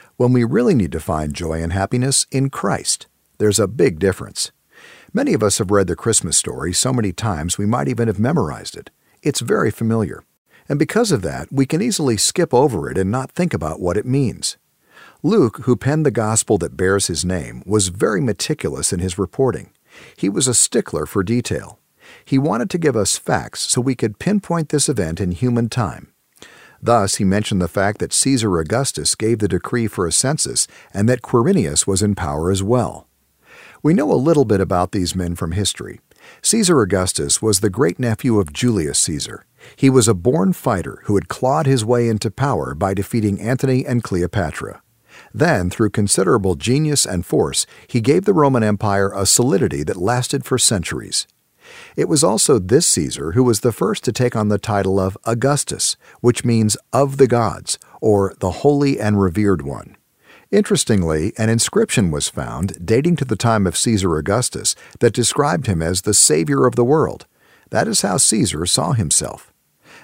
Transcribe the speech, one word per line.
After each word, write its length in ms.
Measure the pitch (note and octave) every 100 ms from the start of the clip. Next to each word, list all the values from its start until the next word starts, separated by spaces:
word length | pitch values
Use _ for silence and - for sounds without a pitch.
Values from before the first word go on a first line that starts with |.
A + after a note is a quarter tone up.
| - _
when 160 | B2
we 100 | B2+
really 300 | A#2 F3 A#3+
need 180 | D3 E2+
to 60 | D#2
find 360 | - D#2 D2+ D2
joy 260 | E2 D#2+
and 120 | E2
happiness 520 | F#2 G2 B2 C3 C3+ -
in 180 | C3 C3+
Christ. 560 | - G3 D3 - - - _ _ _
There's 220 | G#2+ G2+
a 80 | G2
big 320 | A#2+ D#3 D#2
difference. 520 | F#2+ F2+ - - - _ _ _ - - -
Many 220 | G#3+ C#4+ D3+
of 80 |
us 160 | G#2 -
have 100 | F#2
read 160 | G2+ F#2
the 100 | E2+
Christmas 420 | A#2 A2 E2 -
story 360 | - - D#2+
so 180 | F2+ B2+
many 200 | B2+ G#2+
times 440 | F2 A2+ D#2+ E2+ -
we 120 | G#2
might 200 | A#2+ C#3
even 200 | A#2+ A#2
have 100 | F#2+
memorized 580 | A2 E3 E2 G2+ F#2 -
it. 140 | - _ _ _
It's 200 | D3+ C3
very 280 | A#2+ G#3+ A#2+
familiar. 540 | - A2+ A2+ G2+ - _ _ _ _ _
And 120 | D3
because 320 | D#3 A3 A#3
of 100 | C3+
that, 280 | E2 C2 -
we 160 | C3+ C3
can 160 | D#3+
easily 340 | A#3+ G3 C#3+ G#2+
skip 340 | - - E3+
over 380 | B2 C#3+ G2 C#2+
it 80 | -
and 140 | F#2+
not 200 | B2 C3
think 220 | - F3+
about 260 | F#2 D#2+ D#2+
what 160 | F2+ F2+
it 120 | B2
means. 500 | C3 B2 - - - _ _ _ - - _
Luke, 380 | C#3+ A3 B2 - C3
who 100 | A#2+
penned 280 | C3 D#3
the 60 | D3
gospel 480 | G#2 G#2+ A2+ - G#2
that 180 | E2 C2
bears 300 | F#2+ G2+ -
his 180 | D#2+
name, 380 | F2 F#2 B1 - -
was 220 | G#2+ F#2+
very 320 | F#2 - G3+
meticulous 720 | C3+ G2 - D3+ E2 C#2 E2
in 60 | F#2
his 220 | F#2 F2+
reporting. 500 | F#2 - C3 E2+ - _ _ - - -
He 140 | G3
was 180 | G3+ C3
a 60 |
stickler 520 | A#2 - A#2 - D2+ D2+
for 160 | G#2
detail. 560 | F#2 A#2+ A#2 C#2+ - - _ _ - -
He 140 | - C3+
wanted 320 | D3 G#3+ A3+
to 80 | F3+
give 180 | D#3+ A#2
us 220 | F#2+ -
facts 420 | - A2+ F2 -
so 220 | - -
we 120 | B2
could 260 | B2+ A2+ G#2
pinpoint 500 | - G#3 - E3+ D3+
this 180 | D3+ D3
event 320 | A#2 E2 E2
in 120 | F#2
human 360 | F2 B2+ A#2+ A#2
time. 400 | - G2 - - _ _ _ - - - _
Thus, 340 | - A#2 G2 -
he 100 | G2
mentioned 360 | G2 G#2+ G2
the 60 | F2
fact 320 | - G2 A2
that 140 | D2
Caesar 440 | - C3+ C3+ A2 F2
Augustus 580 | D#2 A#2 C3+ - D2+ -
gave 240 | A2 A#2
the 100 | G2+
decree 380 | F2+ - B2 A2
for 200 | - F2
a 40 |
census 520 | - B2+ D#3+ - - - - -
and 160 | G2 A2
that 120 | B2
Quirinius 640 | - A#2+ C3 G3+ D#2+ D2 -
was 160 | F#2+
in 140 | G#2 G2
power 340 | D2+ C#2+ E2+
as 120 | F#2+
well. 460 | G2 B2 E2+ - _ _ _ _ _ - - -
We 100 | D3+
know 200 | F#3+ D4
a 20 | D3
little 300 | C#3 D3+ A#2
bit 160 | G2
about 320 | F2 F#2 F2+
these 200 | G#2 F2
men 220 | F#2 F2 F2
from 160 | E2+
history. 480 | F2+ G2 - - - _ _ - -
Caesar 380 | - A3+ F#3+ D#3
Augustus 600 | G2 F#2+ F#2 - C#2+ -
was 180 | A2 G2+
the 100 | G#2+
great-nephew 720 | F#2+ D#3 F3+ A#2+ A2 C3 G#2+
of 140 | F#2
Julius 440 | - B2 G#2 D2+ C#2+
Caesar. 460 | - D2 - - _ _ - -
He 140 | C3+
was 180 | C3 A2
a 60 |
born 400 | F#2+ G2 D3+ F#3+
fighter 480 | F3 - G2 - -
who 120 | - G2+
had 120 | -
clawed 380 | - B2+ D3 C#3
his 180 | C3+
way 240 | G#2+ A#2+ A#2
into 240 | G#2+ A2
power 420 | - C#3+ G2+ C2
by 200 | D2 F#2+
defeating 480 | G2 G2 A#2+ G#2 G2
Antony 440 | G#2 C3 C3+ B2+ -
and 180 | B2
Cleopatra. 760 | - F#2 F2 A2 D#2+ - G1+ - _ _ _ - -
Then, 360 | G#2 E3 B2+ F2+
through 220 | - G#2+
considerable 640 | - G2+ - F#3 B2 F#2+ D#2+
genius 500 | A2+ C3+ D#3 C#3 -
and 200 | F#2 F2
force, 400 | D3+ D#2+ - - - -
he 160 | B2
gave 240 | A2+ E3 G3+
the 80 |
Roman 300 | F#3 C#3+ B2+
Empire 480 | G#2+ G#2 G#2+ G2 G2
a 120 | G2 F#2+
solidity 580 | - B2 F#3 A2 C#2
that 140 | D#2 F2+
lasted 480 | F#2 B2 B2+ C#3 -
for 120 | B2
centuries. 680 | - G2+ D#2+ B1 G#1+ - - _ _ _ - - - -
It 140 | D#3
was 140 | D#3
also 360 | E3 G#3 - B2
this 260 | F#2 C3 -
Caesar 460 | - C#2+ - D2+
who 100 | G2+
was 160 | B2 G#2+
the 120 | B2
first 300 | - F#3+ G#3 -
to 60 |
take 240 | A2+ B2 A2+
on 120 | G#2+
the 100 | G#2
title 420 | - G#2 F#2+ G2
of 180 | F#2+ G2+ -
Augustus, 680 | A#2 C3+ C#3+ - - - - - -
which 220 | A#2+ A#2+
means 320 | B2 A2+ G#2+ - _
of 260 | B2+ C#3 C3+
the 100 | C3
gods, 500 | A#2+ A2 - - - - -
or 320 | A2+ G2+ G2 -
the 120 | F#2
holy 480 | F2 C#3+ C#3+ C#3+ C3+
and 220 | G#2+ G#2
revered 400 | F#2+ E2+ G#2 F2+
one. 340 | C#2 A#1+ G1+ - _ _ _ - _
Interestingly, 840 | G3+ G#3 F3+ - G#2+ E2 D#2+ F2 -
an 120 | A2
inscription 600 | A#2 - G3+ A3+ - F#2
was 200 | D2 -
found 560 | - F2+ A#2+ G2+ - E2+
dating 320 | A2+ D#3+ E3+
to 80 | C3+
the 120 | G#2
time 300 | A#2 A2 F#2+
of 100 | -
Caesar 400 | A#2 G#2+ F#2 D#2
Augustus 580 | D2+ G#2+ B2+ - F#2+ - - -
that 140 | A#2+
described 540 | G#2+ A#2 - C#3+ F3 C3
him 140 | F2
as 200 | D#2+ F#2
the 120 | -
savior 520 | G#2 - D3+ D#3 C#3 B2+
of 100 | A#2+
the 100 | A#2+
world. 400 | D#3 A2 - - _ _ _ _
That 180 | - F3
is 140 | G#3+
how 160 | - F#3
Caesar 480 | - A3 G#2+ D#2 F2+
saw 280 | - -
himself. 540 | A#2+ D#2 - - - - _ _ _ _ -